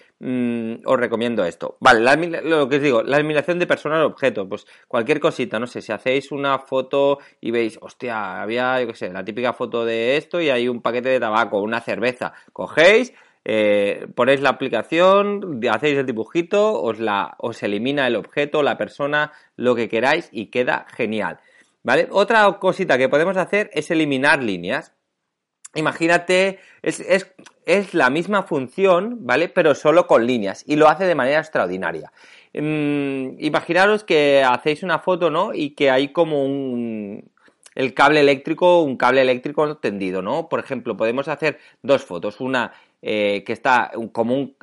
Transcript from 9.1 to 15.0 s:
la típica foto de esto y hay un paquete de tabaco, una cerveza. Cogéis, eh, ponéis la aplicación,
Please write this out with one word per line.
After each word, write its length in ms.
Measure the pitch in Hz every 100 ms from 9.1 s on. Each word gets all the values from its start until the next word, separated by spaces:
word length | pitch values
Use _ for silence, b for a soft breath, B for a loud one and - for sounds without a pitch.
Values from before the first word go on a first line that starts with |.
la 140 | 92
típica 300 | 92 110 120
foto 320 | 113 120 117 117
de 320 | 113 117 147
esto 200 | 156 175
y 120 | 156
hay 180 | 123 123
un 140 | 117
paquete 260 | 123 120 127
de 120 | 127
tabaco, 420 | 113 110 107 104
una 180 | 104 117
cerveza. 540 | - 98 123 123 87 B B
Cogéis, 640 | - 92 - 175 220 247 b b b -
eh, 600 | 110 104 104 101 80 -
ponéis 280 | - 123 139
la 80 | 139
aplicación, 1080 | 131 131 113 - 165